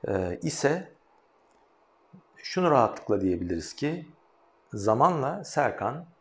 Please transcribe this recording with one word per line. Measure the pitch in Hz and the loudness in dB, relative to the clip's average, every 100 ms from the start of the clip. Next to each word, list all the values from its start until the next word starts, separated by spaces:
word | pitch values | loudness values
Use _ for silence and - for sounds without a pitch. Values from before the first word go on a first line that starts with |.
| 107 | -2
e, | 98 90 90 | -2 -2 -4
ise | 160 - 139 165 - _ _ _ _ _ _ _ _ _ _ _ _ - _ _ | -4 0 0 0 -6 _ _ _ _ _ _ _ _ _ _ _ _ -20 _ _
şunu | - - 180 | -6 0 4
rahatlıkla | 143 110 - - 101 | 6 4 2 -2 0
diyebiliriz | 95 87 87 85 80 - | 2 0 -2 -4 -6 -6
ki | 147 175 160 _ _ _ _ _ _ | -4 -4 -10 _ _ _ _ _ _
zamanla | 107 101 110 160 170 135 185 | -4 0 4 4 4 -2 -4
Serkan | 165 - 127 - 101 151 175 _ | -4 0 0 0 -4 -4 -12 _